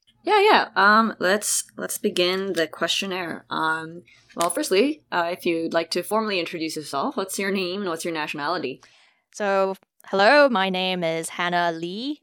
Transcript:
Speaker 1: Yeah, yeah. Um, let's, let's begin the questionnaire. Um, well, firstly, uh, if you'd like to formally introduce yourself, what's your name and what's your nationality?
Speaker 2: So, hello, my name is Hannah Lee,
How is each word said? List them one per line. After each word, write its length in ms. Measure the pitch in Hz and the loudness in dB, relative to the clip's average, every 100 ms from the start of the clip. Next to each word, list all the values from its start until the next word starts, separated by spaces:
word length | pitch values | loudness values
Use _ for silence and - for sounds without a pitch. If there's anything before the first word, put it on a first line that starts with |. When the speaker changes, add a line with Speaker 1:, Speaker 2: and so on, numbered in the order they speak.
| _ _ | _ _
Speaker 1:
Yeah, 160 | - 415 | 2 4
yeah. 280 | 427 220 - - | 6 6 4 4
Um, 400 | 196 220 226 - | 6 6 4 0
let's, 460 | 175 208 - - - - | 0 0 0 -4 -6 -10
let's 200 | 180 - | -8 -4
begin 560 | 208 180 180 190 196 | -2 0 0 0 -2
the 140 | 165 160 | -2 -2
questionnaire. 760 | - 170 - 196 185 170 101 - | -2 -4 -2 -4 -6 -8 -10 -8
Um, 540 | 156 160 160 160 170 - _ _ - | -4 -2 -4 -8 -16 -20 _ _ -2
well, 160 | 175 | 0
firstly, 500 | - - 190 277 311 - | 0 0 2 2 0 -4
uh, 180 | 175 170 | -2 -2
if 160 | 185 180 | -2 -2
you'd 260 | 165 165 | -2 0
like 160 | 165 170 | -2 -2
to 120 | - | -4
formally 360 | - 214 214 185 | -2 -2 0 -2
introduce 360 | 165 175 160 156 | -4 -6 -6 -8
yourself, 420 | 147 139 233 269 | -6 -4 -4 -4
what's 220 | 190 - | -6 -4
your 100 | 196 | -2
name 320 | 196 180 196 | -2 -4 -4
and 80 | 190 | -6
what's 160 | 160 175 | -6 -6
your 80 | |
nationality? 680 | 160 151 151 147 175 131 156 _ _ _ _ _ | -6 -6 -6 -4 -4 -6 -10 _ _ _ _ _
Speaker 2:
So, 400 | - 202 196 190 190 _ _ - | -6 0 2 0 -4 _ _ -4
hello, 360 | 196 208 294 285 | 4 6 8 6
my 220 | 202 190 | 4 0
name 340 | 185 185 180 | 0 -2 0
is 260 | 165 165 165 | -2 -2 -6
Hannah 420 | - 175 175 170 | -4 0 0 0
Lee, 480 | 165 170 202 269 302 | -2 -6 -6 -8 -10